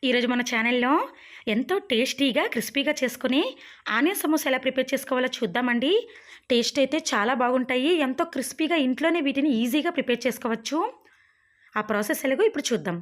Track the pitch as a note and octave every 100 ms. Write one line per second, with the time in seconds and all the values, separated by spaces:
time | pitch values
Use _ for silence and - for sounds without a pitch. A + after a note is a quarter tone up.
0 | C4 B3 A#3+ B3 B3 A#3+ A3+ B3 B3 D#4
1 | A#4 - - - - G#3+ B3+ F#4+ G4+ A3+
2 | B3+ - C#4 A#3 F#4+ A#3+ - - C#4 D4+
3 | B3+ - B3+ C4 A4 - - - - G#3+
4 | D4 G4+ E4 D#4 D4+ C4 C4 C4 C4 C4
5 | - B3+ B3+ B3+ G#3+ F3 B3 A#3+ C4 G4+
6 | A#4+ - - - _ A#3+ A#3 - C4+ D4+
7 | D#4 A#3 G#3 C4 B3 B3+ B3+ B3+ C4+ F4
8 | C4+ B3+ E4 C4+ B3+ - D#4+ E4+ B3+ B3+
9 | D#4+ E4+ C#4 C4+ D4+ A3+ A#3+ C#4+ D#4+ E4+
10 | B3+ A#3+ B3+ A#3+ B3 A3+ A3 D4 G#4+ -
11 | _ _ _ _ _ _ _ - G#3+ G#3
12 | G#3 D4+ C4+ C4 A4 A4 C#4+ A3+ F3 F3